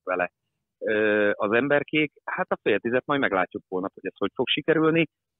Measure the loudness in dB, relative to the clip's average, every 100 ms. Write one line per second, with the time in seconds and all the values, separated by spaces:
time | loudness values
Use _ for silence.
0 | -4 -2 -4 _ _ _ _ -8 -2 0
1 | 2 2 2 0 0 2 2 0 0 -2
2 | -2 _ -8 -6 -4 -4 0 0 0 -2
3 | 0 0 0 0 -2 -6 -8 -6 -6 -8
4 | -12 -6 -4 -2 -4 -2 0 2 2 2
5 | -2 _ _